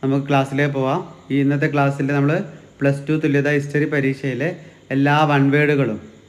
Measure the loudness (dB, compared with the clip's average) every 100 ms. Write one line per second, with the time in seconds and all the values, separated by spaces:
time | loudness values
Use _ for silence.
0 | 0 -2 0 0 0 -2 -2 0 -2 -2
1 | -6 -18 -4 0 0 0 0 0 0 0
2 | -2 0 0 0 -4 -14 -20 -2 -2 -2
3 | -2 -2 2 0 2 0 0 -2 0 0
4 | -2 -2 -6 -4 -4 -6 -16 -20 -4 0
5 | 2 4 4 4 4 4 2 2 0 -4
6 | -10 -20